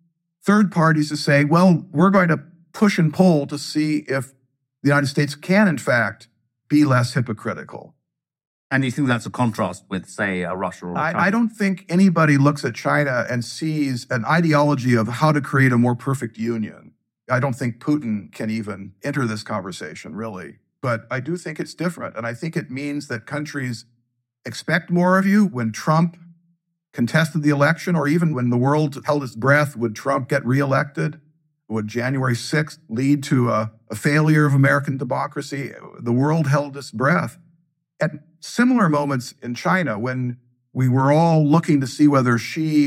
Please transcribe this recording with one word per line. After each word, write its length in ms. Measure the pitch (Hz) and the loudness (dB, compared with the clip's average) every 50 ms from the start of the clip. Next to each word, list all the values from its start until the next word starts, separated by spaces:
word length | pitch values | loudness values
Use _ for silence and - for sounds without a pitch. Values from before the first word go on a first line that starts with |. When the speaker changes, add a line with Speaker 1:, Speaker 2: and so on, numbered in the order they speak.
| _ _ _ _ _ _ _ _ | _ _ _ _ _ _ _ _
Speaker 1:
third 300 | _ - 202 214 214 170 | _ 2 4 4 4 2
parties 380 | - 170 156 160 156 151 151 151 | 2 2 2 4 4 2 0 -2
to 80 | 151 139 | -4 -4
say, 260 | - 156 143 143 147 | 0 2 2 4 4
"Well, 420 | 143 160 170 185 190 170 143 - - | 4 4 6 6 6 6 4 0 -4
we're 160 | - 143 175 196 | 0 2 4 6
going 200 | 196 196 185 165 | 6 4 4 4
to 120 | 156 143 - - _ _ _ _ | 0 -2 -4 -12 _ _ _ _
push 260 | - - 214 202 - - | -2 0 2 2 4 2
and 140 | 165 151 | 2 2
pull 340 | 143 - 185 185 165 147 139 135 | 4 4 4 4 4 4 0 -2
to 100 | 147 135 | -8 -10
see 480 | - - - 151 151 151 151 - - - | -10 -4 -2 -2 0 0 -2 -2 -4 -4
if 240 | 135 135 131 - _ _ _ _ _ _ _ _ _ _ | -4 -4 -4 -8 _ _ _ _ _ _ _ _ _ _
the 60 | - 139 | 0 2
United 200 | 143 143 143 135 | 2 2 2 0
States 260 | - 160 147 139 - | 0 -2 -2 -2 -4
can, 340 | - - - 185 208 220 185 | -10 -2 0 2 4 4 4
in 80 | 147 | 2
fact, 520 | 113 - 143 127 120 110 98 95 - - _ _ _ _ _ _ _ _ _ | 0 -2 0 0 2 0 -2 -4 -10 -18 _ _ _ _ _ _ _ _ _
be 160 | 147 151 147 | 4 4 4
less 260 | 135 127 127 123 - | 4 4 2 2 0
hypocritical." 800 | - 135 120 - 110 - - 110 90 73 67 - - - - - _ _ _ _ _ _ _ _ _ _ _ _ _ _ _ _ | -2 -4 -4 -4 -6 -8 -8 -8 -8 -8 -12 -16 -18 -18 -20 -20 _ _ _ _ _ _ _ _ _ _ _ _ _ _ _ _
Speaker 2:
And 160 | 135 135 135 | -2 0 0
you 40 | 127 | -2
think 160 | 120 156 143 | -2 -2 0
that's 200 | 127 123 113 - | 0 0 -2 -2
a 40 | 104 | -8
contrast 540 | - - 123 117 104 - 104 87 92 - - _ | -4 -2 -2 -2 0 -2 -4 -4 -4 -10 -10 _
with, 180 | 95 92 - - | -8 -8 -8 -10
say, 340 | - - 107 98 92 90 90 | -8 -6 -4 -4 -4 -4 -4
a 100 | 85 92 | -6 -6
Russia 300 | 92 95 90 87 - 92 | -6 -6 -6 -8 -10 -12
or 80 | 90 87 | -8 -6
a 40 | - | -4
Speaker 1:
I, 140 | 147 160 | -4 -4
Speaker 2:
China? 120 | 170 - 170 | -2 -2 0
Speaker 1:
I 40 | 196 | 0
don't 200 | 202 233 240 220 | 0 0 -2 -2
think 340 | - - 202 196 190 - - - | -2 -2 -2 -2 -2 -4 -6 -2
anybody 480 | 165 180 196 190 165 165 160 151 143 139 | 2 4 4 4 4 4 4 4 4 6
looks 260 | 135 147 147 139 - | 4 4 2 0 -4
at 100 | 127 113 | -6 -6
China 520 | - - 143 147 147 147 139 127 120 110 - | -4 -2 0 0 0 0 0 -2 -2 -2 -2
and 160 | 123 123 113 | -4 -6 -6
sees 640 | - - - 160 156 156 151 143 135 131 123 - - | -8 -8 -6 -4 -4 -2 -2 -2 -2 -4 -6 -6 -4
an 140 | 127 123 113 | -4 -4 0
ideology 720 | 131 156 170 175 160 147 147 147 147 143 127 117 127 120 | 0 0 2 2 2 2 4 4 2 2 0 2 2 2
of 140 | 113 110 110 | 2 2 0
how 220 | 120 120 156 156 | -2 0 2 2
to 120 | 147 147 | 2 0
create 300 | 139 - - 135 135 131 | -2 0 2 2 4 4
a 60 | 123 117 | 4 4
more 160 | 120 120 120 | 2 2 0
perfect 440 | 117 - 139 135 131 123 107 - 110 | -2 -4 -4 -4 -4 -6 -8 -8 -6
union. 540 | 113 117 117 110 107 85 - - - - _ _ _ _ _ _ _ - | -6 -4 -4 -4 -6 -8 -10 -16 -20 -20 _ _ _ _ _ _ _ -4
I 80 | 127 127 | -2 -2
don't 160 | 135 139 117 | -2 -4 -4
think 240 | - 131 120 117 - | -6 -6 -8 -8 -6
Putin 520 | - 156 147 151 - 117 107 104 90 - | -2 -2 -2 -2 -2 -4 -6 -8 -8 -12
can 180 | - - 117 110 | -12 -10 -6 -6
even 420 | 110 113 107 104 98 98 98 95 95 _ | -6 -6 -6 -8 -10 -12 -14 -18 -18 _
enter 240 | - 143 139 147 127 | -10 -6 -4 -4 -4
this 160 | 110 107 104 | -4 -4 -6
conversation, 720 | - - 110 101 90 95 87 - - 78 82 - - 87 80 | -8 -8 -8 -8 -8 -10 -12 -12 -14 -14 -16 -16 -18 -16 -14
really. 440 | 101 113 113 98 90 82 - - _ _ _ _ _ | -12 -12 -12 -12 -14 -16 -18 -20 _ _ _ _ _
But 260 | - 127 117 110 - - | -4 -4 -4 -4 -6 -8
I 100 | 131 131 | -8 -8
do 160 | 123 151 175 | -6 -6 -8
think 240 | 180 - 160 156 - | -8 -8 -10 -10 -10
it's 140 | 170 - - | -10 -12 -8
different. 420 | - - 180 170 - 117 90 - | -6 -4 -4 -4 -6 -10 -10 -10
And 100 | 113 117 | -8 -8
I 60 | 117 120 | -8 -8
think 220 | - 160 160 - | -6 -8 -6 -6
it 140 | 160 - - | -6 -6 -6
means 380 | 127 135 147 147 143 147 147 - | -10 -8 -8 -6 -6 -8 -8 -8
that 180 | 123 110 - | -10 -10 -8
countries 580 | - 143 147 151 147 - 143 131 123 120 107 - _ _ _ _ _ _ _ _ _ _ _ _ | -8 -8 -8 -8 -8 -8 -8 -6 -6 -8 -10 -12 _ _ _ _ _ _ _ _ _ _ _ _
expect 460 | - - - - - 160 175 170 - | -14 -14 -10 -4 -4 -4 -4 -2 0
more 260 | 175 175 180 185 185 190 | 0 2 4 4 4 4
of 80 | 196 | 4
you. 180 | 196 196 214 208 | 4 4 4 4
When 280 | 185 117 123 117 113 | 2 0 -2 -4 -4
Trump 440 | 107 - - 165 156 160 175 170 - - - - - _ _ _ _ _ _ _ _ _ _ _ | -4 -4 -2 0 2 2 2 0 -2 -8 -20 -20 -20 _ _ _ _ _ _ _ _ _ _ _
contested 500 | _ - 120 113 - 156 160 156 - 160 | _ -4 -2 0 2 0 0 0 -2 0
the 80 | 147 151 | 0 2
election, 460 | - 139 143 151 165 - - 190 175 | 2 4 2 2 2 -2 -2 -2 0
or 100 | 165 139 | 0 0
even 260 | 143 156 175 170 156 | 2 2 2 2 0
when 180 | 127 123 123 120 | 0 0 0 0
the 60 | 120 | 2
world 440 | 123 123 135 147 151 156 143 139 - - | 2 2 2 2 2 0 0 -4 -6 -2
held 200 | - 147 147 135 | -2 -2 -2 -2
its 100 | 117 101 | -6 -8
breath, 420 | 113 113 135 139 147 147 143 - | -2 2 2 4 4 2 0 -2
would 200 | 107 120 113 107 | -4 -4 -4 -4
Trump 320 | - - 139 143 139 123 - | -4 -4 -2 -2 -2 -2 -2
get 180 | 147 135 - | -2 -2 0
reelected? 720 | 117 131 139 139 135 131 143 147 - - 160 156 156 - - _ _ _ _ _ _ _ _ _ _ | 0 0 0 2 0 0 0 -2 -4 -4 -4 -4 -4 -6 -10 _ _ _ _ _ _ _ _ _ _
Would 200 | 110 110 107 104 | -6 -6 -6 -4
January 480 | 104 120 120 131 139 135 131 127 120 | -6 -4 -4 -2 -2 -2 0 -2 -2
sixth 420 | 117 - - 156 151 156 147 - - _ - | -2 -4 -2 -2 -2 -2 -2 -8 -16 _ -8
lead 360 | 113 120 135 139 147 143 131 | -4 -2 2 2 2 2 2
to 260 | - 156 127 123 117 | 0 2 2 2 2
a, 220 | 113 110 110 110 - _ _ _ | 2 0 -2 -4 -8 _ _ _
a 60 | 110 | -12
failure 480 | 110 - 147 143 156 156 156 156 151 151 | -4 -2 0 2 4 4 4 4 4 4
of 80 | 147 139 | 4 4
American 420 | 135 135 139 143 143 139 - 135 | 4 4 4 4 2 0 -2 -6
democracy? 760 | 135 143 123 131 135 139 139 - 147 135 - 139 139 135 - - - 92 92 - - | -6 -4 -4 -4 -4 -6 -6 -8 -10 -10 -8 -8 -10 -10 -10 -12 -16 -20 -20 -18 -8
The 120 | 117 117 | -4 -2
world 340 | 117 127 135 147 156 165 151 | 0 2 2 2 2 2 2
held 300 | 135 143 147 147 143 135 | 2 2 0 0 -2 -8
its 160 | 143 135 - | -14 -16 -12
breath. 460 | - 110 127 143 175 175 147 - - - _ _ _ _ _ _ _ _ _ _ _ _ | -6 -2 0 2 2 0 0 -4 -8 -14 _ _ _ _ _ _ _ _ _ _ _ _
At 140 | - - - - - _ _ _ | -4 -4 -4 -8 -16 _ _ _
similar 500 | - - - - 247 254 262 240 202 160 | -18 -6 -2 0 2 2 2 2 0 0
moments 460 | 147 147 147 143 139 123 120 - - _ | -2 -2 -2 -2 -4 -6 -6 -10 -16 _
in 140 | - 120 120 | -12 -10 -10
China, 420 | - - 180 180 185 170 127 107 101 | -6 -2 -2 0 0 0 -2 -4 -4
when 380 | 117 127 127 127 127 123 120 - _ _ _ _ _ _ | -4 -6 -4 -4 -6 -6 -6 -10 _ _ _ _ _ _
we 160 | _ 127 131 127 | _ -2 0 2
were 220 | 123 131 131 139 | 2 2 2 4
all 340 | 147 156 170 170 165 156 151 | 4 4 4 4 4 4 4
looking 360 | 143 151 170 165 - 151 139 | 4 4 2 4 2 2 2
to 80 | 131 123 | 0 -2
see 180 | - - 151 | 0 2 4
whether 320 | 147 143 135 123 123 117 117 | 4 4 4 4 2 2 0
Xi 480 | 113 - - 165 160 156 151 147 143 | -2 -4 -6 -4 -2 0 2 2 2